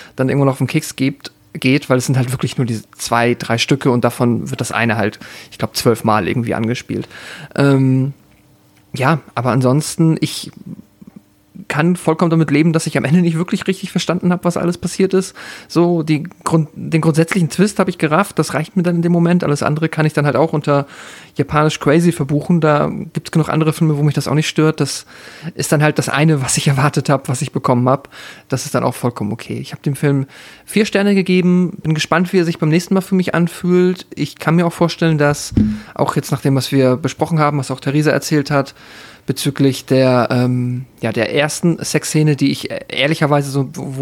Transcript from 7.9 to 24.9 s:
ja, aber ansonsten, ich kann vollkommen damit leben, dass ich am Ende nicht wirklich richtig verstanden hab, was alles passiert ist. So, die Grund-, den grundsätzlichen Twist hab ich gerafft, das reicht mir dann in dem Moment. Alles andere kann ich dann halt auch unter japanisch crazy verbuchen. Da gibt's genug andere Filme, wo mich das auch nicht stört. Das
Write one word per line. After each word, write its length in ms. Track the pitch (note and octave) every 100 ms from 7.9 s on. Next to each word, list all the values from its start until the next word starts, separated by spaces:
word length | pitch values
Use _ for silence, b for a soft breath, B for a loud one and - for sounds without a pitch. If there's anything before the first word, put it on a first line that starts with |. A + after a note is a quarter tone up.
| C3 C3+ - _ _ _ _ _ _ _
ja, 260 | - C3 D#3+ - -
aber 160 | A#2+
ansonsten, 680 | A#2 B2+ C#3 - - E3 D#3+
ich 320 | D3+ - - - - - - _ - - - _ _ - -
kann 260 | C#3+ E3+ F3+
vollkommen 340 | - D#3+ E3+
damit 220 | E3 D#3
leben, 220 | C#3+ D#3+
dass 120 | D#3+ D#3+
ich 120 | C#3+
am 80 | -
Ende 160 | F3
nicht 160 | E3+ D#3+
wirklich 280 | F3+ G3+ -
richtig 240 | F#3+ F#3+
verstanden 440 | F3+ - E3+ F3
hab, 100 | F3+
was 140 | F3+ E3+
alles 200 | E3+ F3
passiert 360 | F3 - F#3+
ist. 200 | F#3+ F#3 B B B B
So, 340 | E3 F3 E3+
die 200 | D#3 D3+ - -
Grund-, 240 | - D#3+ D3+ -
den 240 | C#3 D#3
grundsätzlichen 500 | D#3+ D3+ E3 G3 D#3+
Twist 300 | - G#3 -
hab 80 | F#3
ich 100 | F3
gerafft, 400 | D3+ D#3 G3+ -
das 160 | D3+
reicht 220 | C3+ D#3+ F3+
mir 80 |
dann 140 | F3 E3+
in 40 |
dem 120 | E3+
Moment. 280 | E3+ E3+ F3+
Alles 220 | D3 C#3+
andere 240 | - D3+ D#3
kann 180 | - D#3
ich 60 |
dann 140 | D#3 D3
halt 100 | B2
auch 160 | D#3+
unter 340 | D3+ D3 C#3+ C#3 B B B B -
japanisch 420 | C#3+ D3+ D3+ -
crazy 320 | F3 D#3+ E3+
verbuchen. 480 | - C#3 D3 - F3
Da 320 | D#3 D3 D3 - E3
gibt's 180 | D#3 -
genug 160 | E3 D3+
andere 240 | D#3 D#3
Filme, 260 | D3+ D#3+ C#3+
wo 60 |
mich 100 | D3 C#3+
das 120 | -
auch 60 |
nicht 160 | D3 -
stört. 320 | - D#3 D#3
Das 240 | C#3